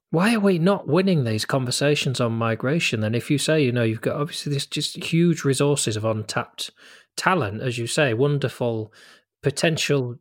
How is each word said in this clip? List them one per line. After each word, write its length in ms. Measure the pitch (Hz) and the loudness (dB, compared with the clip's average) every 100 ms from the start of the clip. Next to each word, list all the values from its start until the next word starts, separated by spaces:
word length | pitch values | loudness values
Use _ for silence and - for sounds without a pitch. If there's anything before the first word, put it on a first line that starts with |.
| _ | _
Why 240 | 156 208 | 0 2
are 60 | 226 | 4
we 180 | 202 175 | 2 4
not 280 | 170 196 - | 2 2 2
winning 380 | 165 190 165 | 2 4 2
these 220 | 117 107 - | 2 0 0
conversations 720 | 139 127 - 143 147 143 123 | -2 -2 0 0 2 0 0
on 120 | 120 | 0
migration 680 | 113 113 113 127 165 - 113 | 0 0 0 0 0 0 0
then? 140 | 107 | 0
If 160 | 120 - | -2 0
you 80 | 143 | -2
say, 240 | - 156 | 2 2
you 100 | 131 | 2
know, 120 | 120 | 2
you've 180 | 117 110 | 0 0
got 140 | 135 - | -2 -2
obviously 360 | 147 - - | -4 -6 -4
this 140 | 143 - | -4 -4
just 360 | 151 147 147 | -4 -6 -6
huge 420 | - 165 175 160 | -2 2 2 2
resources 520 | 139 127 143 143 - 107 | 0 2 2 2 0 -2
of 80 | |
untapped 640 | 110 110 104 120 - - - - - - _ - | -2 -2 -4 -6 -6 -8 -14 -14 -20 -20 _ -4
talent, 460 | - 185 104 110 | 0 2 0 -4
as 160 | 131 120 | -4 -4
you 80 | - | -2
say, 260 | - 143 | 0 2
wonderful 800 | 113 143 143 135 - 120 113 107 - - - _ _ | 2 2 0 -2 -2 -2 -2 -6 -12 -20 -20 _ _
potential 760 | 139 - 175 160 - 143 123 120 | -4 0 0 0 0 0 -2 -8